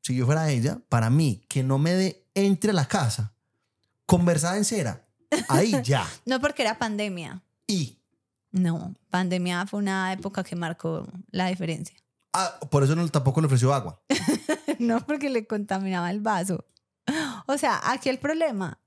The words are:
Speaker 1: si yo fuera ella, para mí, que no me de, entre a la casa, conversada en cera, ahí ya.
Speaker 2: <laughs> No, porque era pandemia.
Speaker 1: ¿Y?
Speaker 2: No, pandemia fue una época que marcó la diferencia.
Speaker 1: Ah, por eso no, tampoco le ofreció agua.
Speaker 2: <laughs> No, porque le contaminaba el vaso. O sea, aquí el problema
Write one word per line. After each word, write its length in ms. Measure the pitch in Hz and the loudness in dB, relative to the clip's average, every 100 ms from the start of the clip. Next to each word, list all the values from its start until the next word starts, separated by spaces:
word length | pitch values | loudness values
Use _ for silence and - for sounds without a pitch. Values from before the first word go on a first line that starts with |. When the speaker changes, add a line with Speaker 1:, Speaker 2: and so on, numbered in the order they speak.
Speaker 1:
si 140 | - 127 | -2 0
yo 80 | |
fuera 260 | 123 156 160 | 2 2 2
ella, 300 | 127 131 214 _ | 2 0 -4 _
para 220 | 120 113 | 2 4
mí, 340 | 139 151 101 _ | 4 4 0 _
que 120 | 139 | -2
no 140 | 131 135 | 0 2
me 140 | 156 | 2
de, 340 | 180 190 - _ | 2 0 -2 _
entre 360 | 196 196 196 214 | 0 2 4 2
a 40 | |
la 120 | 185 135 | 2 2
casa, 460 | 202 127 - 107 _ _ _ _ _ _ _ - | 0 0 -2 -6 _ _ _ _ _ _ _ 2
conversada 500 | 180 175 165 165 196 | 4 6 2 0 0
en 80 | |
cera, 420 | 208 214 123 - _ _ _ 302 - | 0 0 -2 -6 _ _ _ -2 4
ahí 300 | 139 214 262 | 4 4 2
ya. 240 | 120 135 - - | 2 0 0 -8
Speaker 2:
<laughs> 80 | |
No, 160 | - 254 | -4 0
porque 220 | 294 285 | 0 0
era 160 | 226 214 | -2 0
pandemia. 640 | 226 208 208 180 160 185 _ _ - | -4 -2 -4 -6 -10 -12 _ _ -4
Speaker 1:
¿Y? 320 | 196 131 - _ _ _ _ _ | -2 -2 -6 _ _ _ _ _
Speaker 2:
No, 440 | 190 175 165 175 - _ | -2 0 -2 -8 -14 _
pandemia 560 | 180 185 180 180 175 196 | -2 0 -2 -2 -2 -4
fue 120 | 202 | -4
una 340 | 202 190 185 | -2 -2 -2
época 320 | 190 202 202 | -4 -6 -8
que 100 | 180 175 | -6 -6
marcó 500 | 170 165 165 160 147 180 - | -6 -6 -6 -6 -8 -14 -10
la 160 | 185 185 | -4 -4
diferencia. 480 | 185 170 160 175 _ _ _ _ | -2 -4 -6 -10 _ _ _ _
Speaker 1:
Ah, 240 | 175 185 - 151 | -2 -2 -6 0
por 140 | 143 | 2
eso 100 | 139 | 4
no, 140 | 160 170 | 2 2
tampoco 320 | 151 135 135 | 2 2 2
le 60 | 156 | 4
ofreció 260 | 127 127 | 4 4
agua. 300 | 139 95 - _ | 2 -2 -14 _
Speaker 2:
<laughs> 680 | 277 170 302 - 311 - - | -2 0 -2 -2 -4 -2 -2
No, 220 | 233 226 - | 0 0 0
porque 240 | 302 285 | -2 0
le 160 | 247 220 | -2 -2
contaminaba 640 | 214 208 190 196 180 175 | -6 -2 -4 -2 -2 -2
el 100 | 202 | -2
vaso. 460 | 214 196 190 175 - _ _ _ - 302 294 220 - | 0 0 0 -4 -6 _ _ _ -4 -2 -4 -8 -4
O 100 | 277 | 0
sea, 240 | 285 208 | 0 0
aquí 240 | - 262 269 | -2 -2 -2
el 80 | 262 | -2
problema 600 | 285 320 320 208 175 - | -2 0 0 -2 -6 -8